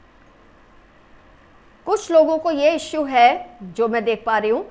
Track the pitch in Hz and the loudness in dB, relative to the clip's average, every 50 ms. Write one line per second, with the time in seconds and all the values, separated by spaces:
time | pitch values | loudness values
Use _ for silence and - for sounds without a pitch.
0 | _ _ _ _ _ _ _ _ _ _ _ _ _ _ _ - _ _ _ _ | _ _ _ _ _ _ _ _ _ _ _ _ _ _ _ -20 _ _ _ _
1 | _ _ - - _ - - _ _ _ _ _ _ - - _ _ 320 403 415 | _ _ -20 -20 _ -20 -20 _ _ _ _ _ _ -20 -20 _ _ -4 -4 -4
2 | - - 330 320 311 311 320 311 320 339 311 285 285 311 330 302 - - - 311 | -2 2 4 4 4 4 2 -2 -2 -2 -2 0 2 0 0 0 -4 -6 -6 -6
3 | 294 269 262 247 240 247 311 349 - - - - 202 180 160 214 233 220 226 233 | -4 0 2 4 4 4 4 0 -6 -14 -18 -20 -20 -10 -6 -4 -2 -2 -2 -2
4 | 208 233 220 208 - 226 220 208 214 214 226 311 403 - | -2 -2 -4 -4 -4 -4 -2 -2 0 -2 -2 -2 -4 -8